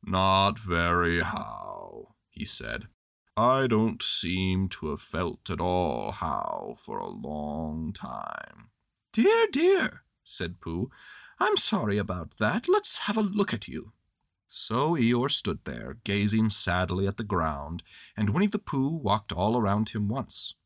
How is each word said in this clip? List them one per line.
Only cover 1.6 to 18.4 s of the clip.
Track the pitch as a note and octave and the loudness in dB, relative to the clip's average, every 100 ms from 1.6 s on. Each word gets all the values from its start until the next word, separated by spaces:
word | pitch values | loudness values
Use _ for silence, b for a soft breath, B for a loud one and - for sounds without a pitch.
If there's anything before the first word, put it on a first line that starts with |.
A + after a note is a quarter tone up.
| G1+ G1+ G1+ - - _ _ | -12 -12 -14 -16 -18 _ _
he | - | -10
said. | - - A1+ A1+ - _ _ _ _ - | -4 -4 -4 -8 -10 _ _ _ _ 0
I | A#2 C3 C3 | 2 4 4
don't | A2 A2 A2 | 4 2 0
seem | - - F2 F#2 F#2+ F#2 F#2+ | -2 -2 -2 0 0 2 0
to | - D#2 | -2 -6
have | D2 | -6
felt | - E2+ F2 - - | -4 -2 -2 -4 -6
at | E2+ | -2
all | F2 F2+ F2 A#1+ G#1 | 0 2 0 -2 -4
how | - D#2+ A#1 G1+ G1+ G1+ - | -4 -4 -4 -4 -6 -8 -12
for | - G1+ | -8 -8
a | G1+ | -8
long | G1+ C2 D2+ D2 D2+ D#2+ D#2 D#2+ | -8 -8 -6 -6 -4 -4 -4 -6
time. | G2 - A1 G1+ G1+ - G1+ - _ _ _ _ | -8 -10 -10 -10 -10 -14 -18 -20 _ _ _ _
Dear, | - D#4 A4+ A4 | 4 6 6 4
dear, | C#4 E4+ G4 C4+ - _ _ | 4 6 6 2 -4 _ _
said | - - F2 F2+ | -6 -4 -4 -6
Pooh, | - E2 A2+ B B B B B | -6 -4 -4 B B B B B
I'm | G4 G#4 | 0 4
sorry | - G#3 A2 G#2 | 2 2 0 0
about | G2 F2+ E2 - | 0 -4 -8 -2
that. | G#2+ F3+ - | 0 0 2
Let's | G4+ - - | 2 4 0
have | - A3+ | 2 0
a | |
look | G#3 G3+ G3+ | 0 2 0
at | - - | 0 -6
you. | - - _ _ _ _ _ _ | -10 -10 _ _ _ _ _ _
So | - - A#2 D3+ | -4 0 2 2
Eeyore | E3 A#2 A#2+ C3+ | 4 4 4 2
stood | - - E2 | 0 0 -4
there, | - B1 A1+ - | -6 -10 -10 -10
gazing | - G2+ G2+ A2 A2 | -2 0 2 4 2
sadly | - - F2+ F#2 F2+ G2 | 2 2 2 0 0 -2
at | - | -2
the | |
ground, | G#2+ F#2+ D#2+ D2 C#2+ E2+ - B B | -2 0 0 -2 -6 -10 -10 B B
and | - G#2+ | -2 0
Winnie | C3 | 2